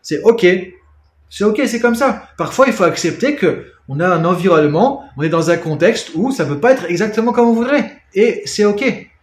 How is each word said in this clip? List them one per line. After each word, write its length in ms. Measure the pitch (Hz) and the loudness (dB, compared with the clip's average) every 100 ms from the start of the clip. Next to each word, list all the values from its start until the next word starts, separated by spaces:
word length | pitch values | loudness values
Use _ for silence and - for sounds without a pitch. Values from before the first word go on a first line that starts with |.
c'est 220 | - 151 | -6 0
ok, 240 | 214 226 175 185 - - _ _ _ _ _ | 2 4 2 2 -4 -18 _ _ _ _ _
c'est 160 | - | -2
ok, 160 | 208 214 254 | -2 0 -2
c'est 140 | 233 | 0
comme 140 | 240 | 0
ça. 340 | 226 269 202 - - | 0 -2 -2 -12 -10
Parfois, 280 | 165 - 262 | -8 2 2
il 60 | |
faut 120 | - | 4
accepter 500 | 175 160 170 - 262 | 0 0 -4 -2 -2
que 320 | 294 175 - - _ - | 0 -2 -2 -10 _ -10
on 140 | 135 | -2
a 80 | 180 | 0
un 160 | 170 | 0
environnement, 800 | 165 180 185 165 151 151 247 277 - 127 | 0 0 2 4 4 2 0 -2 -12 -6
on 40 | |
est 60 | 160 | -2
dans 220 | 165 165 | 0 0
un 80 | 165 | 0
contexte 540 | 165 147 175 226 - | -2 2 2 2 -6
où 180 | 160 269 | -4 -4
ça 140 | - 143 | -2 -4
peut 140 | 143 | 0
pas 120 | 233 | 2
être 140 | 262 170 | 2 0
exactement 440 | 175 208 208 226 | -4 -2 -2 -2
comme 160 | 240 233 | 2 2
on 40 | |
voudrait, 400 | 226 240 285 - - _ | 2 0 0 -2 -10 _
et 260 | 190 226 185 - | 0 0 0 -8
c'est 180 | - | -2
ok. 460 | 208 202 262 - - _ | 0 0 -2 -4 -12 _